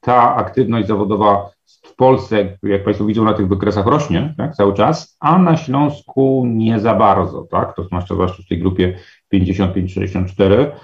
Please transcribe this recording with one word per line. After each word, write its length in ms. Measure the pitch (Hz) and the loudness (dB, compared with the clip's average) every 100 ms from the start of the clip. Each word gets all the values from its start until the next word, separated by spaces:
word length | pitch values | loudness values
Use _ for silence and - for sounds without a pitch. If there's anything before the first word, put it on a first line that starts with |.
Ta 360 | - 123 123 120 | 2 4 4 0
aktywność 520 | - - 113 117 101 | -4 -2 0 0 -2
zawodowa 600 | 104 98 104 107 98 - _ _ _ | -2 0 0 2 2 -2 _ _ _
w 140 | - _ | -20 _
Polsce, 420 | 131 127 95 110 | 2 2 0 -2
jak, 200 | 95 92 | -2 -4
jak 220 | 104 98 | -2 -2
państwo 200 | 101 104 | -2 -2
widzą 200 | 104 110 | 0 2
na 100 | 110 | 0
tych 140 | 104 95 | 2 0
wykresach, 380 | 98 101 101 98 | 0 0 0 0
rośnie, 480 | 147 151 175 156 - | 0 0 -2 -2 -6
tak, 160 | 135 | -8
cały 200 | - 101 | 0 0
czas, 420 | 101 117 160 - _ | 2 0 0 -8 _
a 180 | - 180 | 2 4
na 180 | 180 160 | 4 2
Śląsku 880 | - 135 147 143 - - 135 135 123 | 0 -2 -2 -4 -8 0 2 2 0
nie 340 | 113 110 113 | 0 0 0
za 140 | 110 | 0
bardzo, 480 | 104 107 98 87 - - | 2 2 2 -2 -6 -6
tak? 260 | - - - | -4 -4 -8
To 80 | |
zwłaszcza, 300 | 95 90 92 | -6 -6 -4
zwłaszcza 280 | 90 90 92 | -2 -2 -4
w 60 | - | -8
tej 100 | 85 | -2
grupie 380 | 90 92 90 90 - _ _ | -2 0 -2 -2 -16 _ _
pięćdziesiąt 460 | 98 90 92 92 | 0 0 0 -2
pięć 180 | 95 92 | -2 -4
sześćdziesiąt 360 | 98 95 92 92 | -6 -6 -4 -6
cztery, 420 | - 98 104 147 - | 0 4 4 2 -4